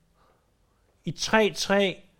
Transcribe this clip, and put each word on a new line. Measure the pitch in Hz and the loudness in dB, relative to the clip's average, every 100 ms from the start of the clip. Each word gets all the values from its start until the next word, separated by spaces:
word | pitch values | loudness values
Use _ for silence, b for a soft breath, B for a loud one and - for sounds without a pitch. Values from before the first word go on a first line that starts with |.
| _ _ _ _ _ _ _ _ _ _ - | _ _ _ _ _ _ _ _ _ _ -12
I | |
tre | - - 220 208 | -8 0 2 2
tre | 151 - 196 196 - - _ | 0 -2 2 0 -2 -16 _